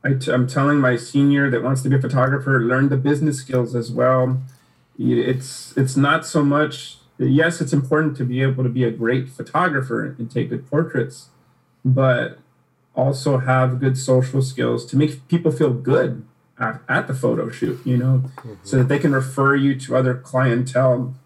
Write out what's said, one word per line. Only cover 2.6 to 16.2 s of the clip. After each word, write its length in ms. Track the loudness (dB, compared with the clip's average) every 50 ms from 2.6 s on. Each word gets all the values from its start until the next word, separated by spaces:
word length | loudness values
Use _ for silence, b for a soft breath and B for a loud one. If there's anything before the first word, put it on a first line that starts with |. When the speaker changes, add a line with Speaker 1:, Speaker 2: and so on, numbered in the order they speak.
Speaker 1:
learn 280 | 2 0 2 2 2 2
the 80 | 2
business 400 | 0 2 0 0 2 0 -2 -2 -4
skills 340 | -6 -2 -2 -2 -2 0 -4
as 140 | -6 -6 -4
well. 500 | -2 0 2 2 4 2 2 0 -2 -4 -6 b b b b b b b b b _ -4
Y-, 140 | -2 0 0
it's, 580 | 2 2 0 -2 -4 -6 -10 -14 -16 -16 -6 -2
it's 180 | -2 -2 0 2
not 300 | 2 2 2 2 0 -2
so 180 | -2 -2 0 2
much, 540 | 2 2 2 0 0 -4 -12 -16 -18 -18 -20 _ _ _
yes, 440 | -2 0 2 4 4 2 2 0 -4
it's 120 | -4 0 0
important 440 | 0 0 2 0 0 0 0 -2
to 80 | -4 -4
be 160 | -4 -2 0
able 220 | 0 0 0 0 -2
to 60 | -2
be 140 | 0 0 -2
a 80 | -2
great 380 | -2 -2 -2 0 0 -2 -4 -6
photographer 760 | -12 -16 -14 -6 -2 -2 -2 0 -2 -4 -4 -4 -4 -4 -4 -6 -8 -10
and 100 | -12 -6
take 200 | -4 -4 -4 -4
good 200 | -6 -10 -8 -2
portraits, 600 | -2 -2 -2 0 -2 -4 -4 -4 -8 -18 -20 _ _ _ _ _ _ _ _ _ _ _ _
but 540 | 2 2 4 4 2 2 2 -2 -6 -10 -16 _ _ _ _ _ _ _ _ _ _ _
also 440 | 0 0 0 0 -2 0 0 0
have 420 | 0 2 2 2 2 2 2 0 0
good 180 | 0 0 0
social 440 | 0 0 2 2 2 2 2 0 -2
skills 440 | -2 -2 -2 -2 -2 -2 -2 -2 -4
to 100 | 0 2
make 280 | 2 2 2 0 -6 -2 _
people 220 | 0 2 2 0
feel 200 | 2 2 2 2
good 540 | 2 -2 0 2 2 2 2 0 -4 -8